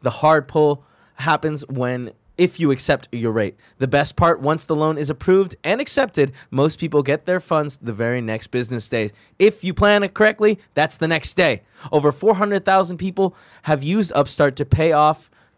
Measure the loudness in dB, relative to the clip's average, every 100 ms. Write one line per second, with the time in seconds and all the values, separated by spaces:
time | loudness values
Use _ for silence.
0 | -6 0 4 4 2 2 2 0 _ _
1 | _ -6 -2 -2 -2 -6 -8 -6 -4 -6
2 | -10 -16 _ -2 0 2 0 0 0 -4
3 | -4 -6 -2 -2 -2 -6 _ -6 -2 0
4 | 0 2 2 2 0 -2 -2 -2 0 -2
5 | -6 -4 2 2 2 -4 -4 -2 -2 -2
6 | -2 0 -2 -2 -6 0 0 -2 -2 0
7 | 0 -2 -2 -4 -2 -2 -2 -8 -10 -4
8 | -2 -2 -4 -8 -6 -6 -4 -8 -4 -4
9 | -4 -8 _ 2 2 2 -6 0 4 4
10 | 0 2 2 4 0 0 _ -2 -2 -2
11 | -2 -2 -2 0 0 0 _ _ -10 -2
12 | -2 0 0 2 0 -2 2 2 2 -4
13 | -6 -2 -2 -2 _ _ -2 -2 0 0
14 | 0 0 0 2 0 0 -2 0 2 4
15 | 2 0 _ _ _